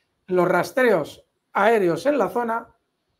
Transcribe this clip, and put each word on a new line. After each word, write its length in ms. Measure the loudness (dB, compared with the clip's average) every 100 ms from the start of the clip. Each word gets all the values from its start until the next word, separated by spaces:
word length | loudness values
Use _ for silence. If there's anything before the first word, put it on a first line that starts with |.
| _ _ -4
los 220 | 0 2
rastreos 760 | 0 -2 0 2 2 -2 -12 _ _ _
aéreos 540 | 0 2 2 2 0 -2
en 120 | 0
la 100 | -2
zona, 400 | -2 -4 -6 -8 _ _ _ _